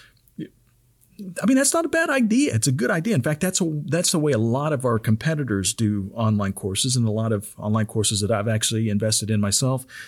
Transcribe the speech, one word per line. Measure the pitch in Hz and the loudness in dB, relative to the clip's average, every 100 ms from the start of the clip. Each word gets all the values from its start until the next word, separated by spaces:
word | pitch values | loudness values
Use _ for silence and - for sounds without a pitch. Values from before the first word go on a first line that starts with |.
| - _ _ - - _ _ _ _ _ _ - 190 175 | -20 _ _ -16 -16 _ _ _ _ _ _ -16 -14 -4
I | 202 | 2
mean, | 262 | 2
that's | 277 330 | 2 0
not | 330 | 0
a | |
bad | 330 330 | 0 0
idea. | 269 220 233 294 110 | 2 2 4 2 2
It's | 135 | 0
a | |
good | 131 240 | 0 0
idea. | 180 190 | 0 0
In | 170 | 0
fact, | 151 151 | 0 0
that's | 185 - | -2 0
a, | 170 151 147 | -2 -4 -2
that's | 160 180 | -2 0
the | 165 | 2
way | 151 | 2
a | 120 | 2
lot | 113 127 151 | 2 0 0
of | 139 | 0
our | 127 113 | 0 0
competitors | 117 110 160 156 127 101 92 | 2 0 0 -2 0 0 0
do | - 107 104 95 - | 0 0 0 -4 -2
online | 110 104 98 | 2 2 0
courses, | 95 101 98 131 123 | -2 -4 -2 0 2
and | 113 | 0
a | |
lot | 107 113 | 0 0
of | 104 - - | -2 -4 -8
online | 107 107 107 | -2 0 0
courses | 113 101 104 | 0 0 0
that | 101 | 0
I've | 107 107 | 0 2
actually | 110 - 110 113 | 0 0 0 0
invested | 104 110 110 104 | 0 0 0 0
in | 107 | 0
myself. | 101 - 127 131 - - | 2 0 0 -2 -6 -18